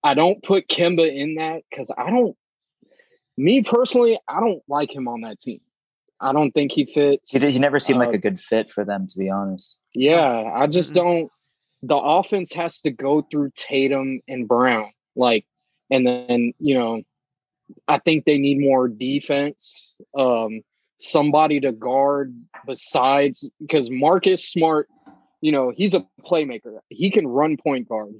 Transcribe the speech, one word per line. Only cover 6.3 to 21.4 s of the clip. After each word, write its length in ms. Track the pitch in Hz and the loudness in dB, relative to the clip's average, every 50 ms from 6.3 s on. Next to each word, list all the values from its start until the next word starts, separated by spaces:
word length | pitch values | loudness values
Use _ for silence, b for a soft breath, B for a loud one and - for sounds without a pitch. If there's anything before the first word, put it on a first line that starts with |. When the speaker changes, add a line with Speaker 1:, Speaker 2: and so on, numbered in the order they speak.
Speaker 1:
don't 200 | 139 151 151 135 | 0 2 0 2
think 200 | - 160 143 135 | 2 0 0 0
he 140 | - 156 139 | 0 -2 -2
fits. 460 | - - 151 147 143 143 - _ - | 0 0 2 2 4 2 0 _ -2
Speaker 2:
He 60 | - 135 | 0 2
did, 140 | 127 147 | 2 2
he 60 | 135 127 | 2 2
never 200 | 139 143 135 139 | 2 2 2 2
seemed 200 | - - 131 123 | 2 2 2 2
like 100 | 127 117 | 2 2
Speaker 1:
Uh, 40 | |
Speaker 2:
a 60 | 113 101 | 0 -2
good 220 | - 107 95 90 | -2 -2 -4 -4
fit 300 | - - 117 113 107 - | -4 -2 0 0 0 -2
for 120 | - - 101 | -6 -6 -4
them, 200 | 98 101 98 95 | -4 -4 -6 -6
to 120 | 95 - 95 | -8 -6 -6
be 100 | 95 95 | -4 -4
honest. 500 | 98 98 101 98 95 92 - - - _ _ _ | -4 -4 -4 -6 -8 -10 -12 -18 -20 _ _ _
Speaker 1:
Yeah, 580 | _ 123 131 147 160 170 156 135 120 113 110 113 80 | _ 0 2 4 4 4 4 2 0 -2 -4 -4 -2
I 120 | 117 139 147 | 0 0 2
just 240 | 151 180 165 139 | 2 0 -2 2
Speaker 3:
Mm-mm. 20 | 151 | 0
Speaker 1:
don't. 380 | 180 175 175 175 170 160 - _ _ _ _ _ _ _ _ _ _ | 2 2 2 2 0 -2 -6 _ _ _ _ _ _ _ _ _ _
The 140 | - 127 156 | -4 0 0
offense 580 | 139 - 139 156 180 196 - 214 196 180 - - | 0 2 2 2 2 2 0 -4 -4 -4 -6 -6
has 260 | 180 170 170 - - | -6 -6 -6 -6 -4
to 100 | - 156 | -6 -6
go 300 | 127 - 135 139 147 151 147 _ | -4 -2 -2 0 0 0 0 _
through 200 | - 147 143 139 _ | -4 -4 -4 -4 _
Tatum 680 | - - - 143 135 135 135 139 135 135 135 135 123 _ | -12 -10 -4 -2 0 2 2 0 0 -2 -4 -6 -8 _
and 220 | - 135 127 120 107 | -12 -10 -8 -2 0
Brown, 420 | 123 120 127 127 120 110 107 104 _ _ _ _ _ | 2 2 4 2 2 0 -2 -6 _ _ _ _ _
like, 280 | - 127 123 117 107 - _ _ _ _ _ _ _ _ _ | 0 2 2 2 0 -2 _ _ _ _ _ _ _ _ _
and 160 | 135 131 127 | 0 2 2
then, 480 | 123 123 123 - - 123 120 120 120 123 _ | 2 0 -2 -2 -2 0 0 0 0 -4 _
you 140 | 156 147 139 | -2 0 2
know, 280 | 127 120 113 113 110 - _ _ _ _ _ _ _ _ _ _ _ _ _ - _ _ - | 2 0 -2 -4 -6 -8 _ _ _ _ _ _ _ _ _ _ _ _ _ -20 _ _ -2
I 100 | 151 139 | -2 0
think 260 | _ 170 160 151 - | _ 0 0 2 2
they 140 | - 147 143 | 2 2 4
need 200 | 139 139 143 139 | 2 2 2 2
more 300 | 143 139 135 131 127 123 | 2 4 4 4 2 0
defense, 1040 | 110 107 127 127 139 143 - - 143 139 143 147 143 _ - - - - - - - _ - _ - | -2 -4 -4 -2 -2 -4 -2 -2 -2 -2 -2 -4 -6 _ -18 -16 -14 -14 -14 -16 -20 _ -20 _ -4
um, 460 | 139 135 127 120 113 113 110 110 110 - _ _ _ _ _ _ _ | 0 0 2 2 0 -2 -4 -8 -10 -16 _ _ _ _ _ _ _
somebody 600 | - - - 160 147 147 147 151 | -10 0 0 2 2 4 4 4